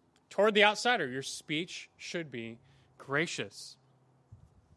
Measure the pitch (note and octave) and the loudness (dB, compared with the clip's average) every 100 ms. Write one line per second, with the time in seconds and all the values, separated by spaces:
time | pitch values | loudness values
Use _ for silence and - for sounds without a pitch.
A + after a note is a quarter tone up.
0 | _ _ - - G#3+ G#3 G#3 G#3 B3 A#3+ | _ _ -6 2 4 8 6 6 2 2
1 | C#3 C3 C3+ - - D3+ F3+ - - - | 0 -4 -8 -8 -4 -4 -4 -10 -14 -16
2 | - F3 D#3 B2 A2+ A#2 _ - _ - | -8 -8 -8 -8 -10 -12 _ -20 _ -18
3 | - C#3+ E3+ - G2+ - - - _ _ | -4 0 0 -4 -8 -10 -16 -18 _ _
4 | _ _ _ - - _ _ | _ _ _ -20 -20 _ _